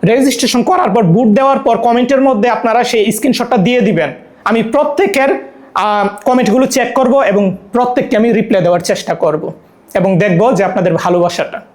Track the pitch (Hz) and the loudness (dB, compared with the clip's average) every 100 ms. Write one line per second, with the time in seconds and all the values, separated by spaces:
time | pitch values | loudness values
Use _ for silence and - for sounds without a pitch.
0 | 180 240 277 240 247 247 233 359 311 202 | 2 2 2 0 -2 -2 0 0 0 0
1 | 190 175 247 208 269 269 269 233 240 233 | 2 2 4 2 2 0 0 0 0 0
2 | 247 269 269 240 240 226 233 226 240 233 | 2 2 2 2 0 0 0 0 0 0
3 | 208 220 277 240 233 247 180 247 208 170 | 0 0 -2 -2 0 0 2 2 0 0
4 | 151 131 - - - 226 226 277 294 294 | -2 -6 -20 -10 -4 -2 0 -2 -2 0
5 | 392 285 269 - - - - - 208 208 | -2 0 0 -2 -6 -20 -10 -4 -2 0
6 | 196 - - 254 214 226 247 262 247 254 | -2 -4 -2 0 2 0 0 0 -2 0
7 | 254 269 269 202 196 185 - 233 247 247 | 0 2 2 0 -2 -4 -6 -4 -2 -2
8 | 254 220 233 226 226 196 220 175 170 190 | -2 0 2 0 0 0 2 0 -2 -4
9 | - 170 165 151 175 - _ _ _ 202 | -4 -2 -2 -2 -6 -12 _ _ _ -2
10 | 185 185 202 180 220 202 190 - 180 165 | 0 2 2 2 2 2 0 0 -2 0
11 | 185 175 175 - 147 - - | 0 0 0 -2 -6 -8 -16